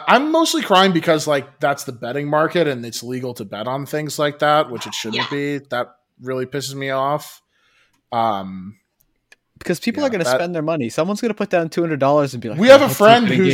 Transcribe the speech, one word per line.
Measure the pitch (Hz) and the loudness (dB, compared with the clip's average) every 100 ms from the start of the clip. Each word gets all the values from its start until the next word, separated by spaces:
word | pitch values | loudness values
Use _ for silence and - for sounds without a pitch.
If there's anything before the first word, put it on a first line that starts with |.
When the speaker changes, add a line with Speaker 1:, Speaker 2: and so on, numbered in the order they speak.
| 160 | 6
Speaker 1:
I'm | 226 311 | 2 4
mostly | 320 320 320 | 2 2 -2
crying | 214 185 190 | 2 4 4
because, | 170 170 156 151 | 2 2 0 2
like, | 143 - - | -2 -2 -4
that's | 143 - - | -4 -2 -8
the | |
betting | 117 120 139 147 | -10 -8 -6 0
market | 151 160 175 151 | 0 2 2 0
and | 123 117 | -2 -8
it's | - | -10
legal | 120 127 127 120 | -8 -8 -8 -10
to | 101 | -10
bet | 104 120 | -8 -6
on | 139 139 | -6 -6
things | 151 147 156 | -6 -6 -2
like | 147 147 | -2 0
that, | 151 151 123 | 2 2 2
which | 113 107 | -6 -10
it | |
shouldn't | - 110 117 | -10 -6 -6
Speaker 2:
Yeah. | - | -4
Speaker 1:
be. | 143 143 143 139 | -4 -4 -6 -6
That | 120 120 _ _ _ | -6 -6 _ _ _
really | 127 131 127 | -8 -6 -6
pisses | 143 131 139 | -8 -8 -8
me | 135 | -6
off. | 135 139 147 - - _ _ _ _ _ _ - | -2 -2 -4 -8 -20 _ _ _ _ _ _ -6
Um, | 117 113 98 95 95 92 - _ _ _ _ _ _ _ _ | -2 0 -2 -6 -12 -16 -18 _ _ _ _ _ _ _ _
Speaker 3:
Because | - 175 | -6 -4
people | 233 285 | -4 -2
Speaker 1:
yeah, | 277 | -2
Speaker 3:
are | |
gonna | 202 131 | -2 0
Speaker 1:
that | 165 | 0
Speaker 3:
spend | 175 | 0
their | 170 | -4
money. | 156 165 113 | -4 -2 -4
Someone's | - 175 208 | -2 -4 -2
gonna | 233 | -4
put | - 202 | -4 -2
down | 175 165 | -2 -2
two | 175 | -2
hundred | 170 143 | -2 0
dollars | 135 147 139 123 | 2 2 0 -4
and | |
be | 113 | -8
like, | 147 | 2
Speaker 1:
We | 240 | 8
Speaker 3:
"Oh, | |
Speaker 1:
have | 277 | 8
a | 269 | 8
Speaker 3:
let's | - | 4
Speaker 1:
friend | 208 240 214 | 6 6 4
Speaker 3:
get | 165 | 2
Speaker 1:
who's | 185 | 2